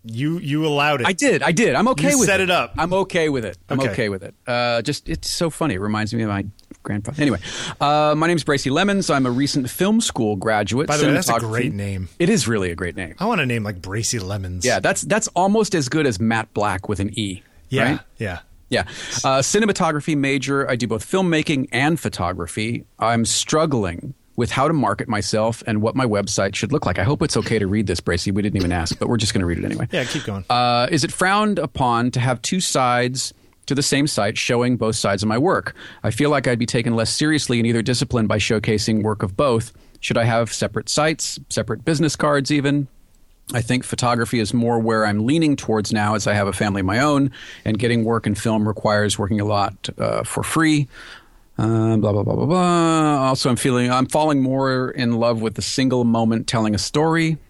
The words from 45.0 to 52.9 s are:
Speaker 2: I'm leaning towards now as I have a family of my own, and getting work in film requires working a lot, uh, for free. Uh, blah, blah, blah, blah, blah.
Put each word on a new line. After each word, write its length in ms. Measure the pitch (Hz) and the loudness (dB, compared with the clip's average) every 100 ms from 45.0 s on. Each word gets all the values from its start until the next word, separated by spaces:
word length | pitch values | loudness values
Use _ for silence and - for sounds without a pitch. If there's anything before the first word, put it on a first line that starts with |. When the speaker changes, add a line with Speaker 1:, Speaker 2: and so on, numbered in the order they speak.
| 107 | 2
Speaker 2:
I'm 180 | 104 | 2
leaning 320 | 110 160 160 139 | 2 2 2 0
towards 380 | - 110 104 | 0 0 0
now 200 | 110 104 | 0 2
as 120 | 110 117 | 0 2
I 80 | |
have 120 | 104 101 | 2 0
a 60 | |
family 280 | 95 107 98 | 0 0 0
of 60 | 92 | 0
my 120 | 110 | 2
own, 320 | 147 143 139 - - - | 2 2 0 -4 -18 -8
and 140 | 110 107 | -4 -2
getting 260 | 117 117 | 0 0
work 220 | 113 117 107 | 2 0 0
in 80 | |
film 340 | 104 117 110 107 | -2 0 0 0
requires 500 | 101 107 104 104 95 | 0 0 2 2 0
working 220 | 101 107 | -2 0
a 60 | 104 | 0
lot, 420 | 104 101 - - - | 0 0 -4 -12 -4
uh, 280 | 110 110 | -2 -2
for 180 | 117 - | -4 -4
free. 460 | - 156 160 147 143 - - - - - _ - | -2 2 4 2 0 -8 -20 -20 -20 -20 _ -2
Uh, 380 | 110 113 110 110 | 0 2 2 2
blah, 160 | 104 | 2
blah, 100 | 101 | 0
blah, 120 | 101 | 0
blah, 100 | 110 | 0
blah. 840 | 123 180 180 175 165 | 2 2 2 2 2